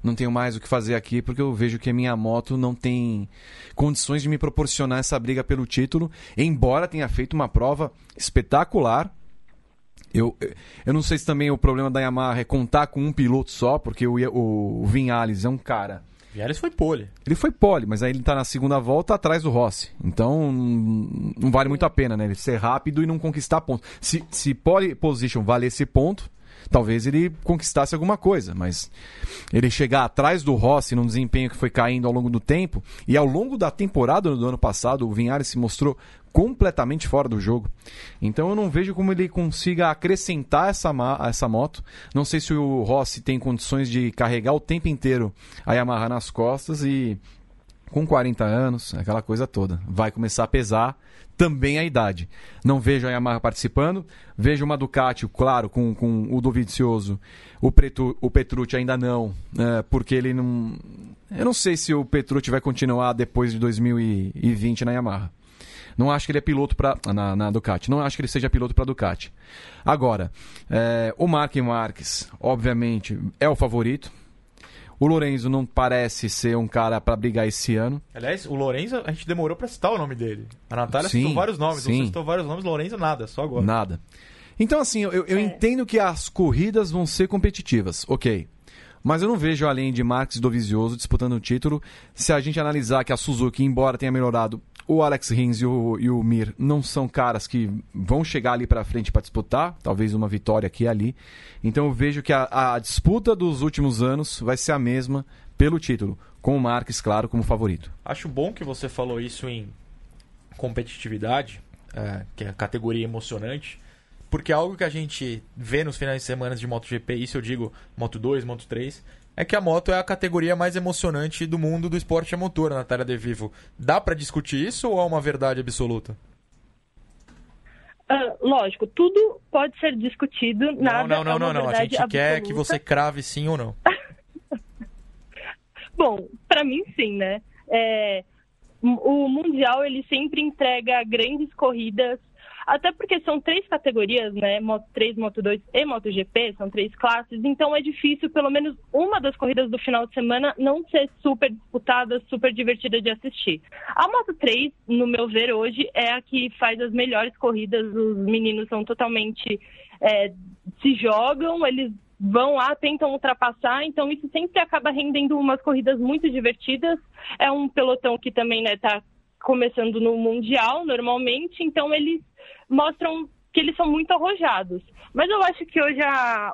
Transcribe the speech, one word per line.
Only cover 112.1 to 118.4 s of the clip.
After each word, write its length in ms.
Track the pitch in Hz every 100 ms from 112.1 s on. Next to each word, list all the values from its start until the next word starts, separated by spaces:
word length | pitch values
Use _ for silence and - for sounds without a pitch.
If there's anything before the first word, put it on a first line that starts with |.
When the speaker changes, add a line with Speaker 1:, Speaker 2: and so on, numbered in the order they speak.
| 98 98
Speaker 2:
que 100 | -
é 40 | 104
a 60 |
categoria 500 | 98 104 120 113 113
emocionante, 720 | 113 113 110 110 107 143 - - - _ _ - -
porque 220 | 151 -
é 20 |
algo 200 | 151 170
que 100 | 190
a 40 | 175
gente 540 | 151 151 - 131 113 -
vê 300 | - 117 143
nos 140 | 151 -
finais 240 | 139 135
de 40 | -
semana 300 | 127 123 123
de 100 | 120
MotoGP, 480 | 117 - 120 -
isso 220 | 123 123 135
eu 60 |
digo 280 | 113 123 113 - -
Moto 240 | - 117 113
dois, 240 | 120 139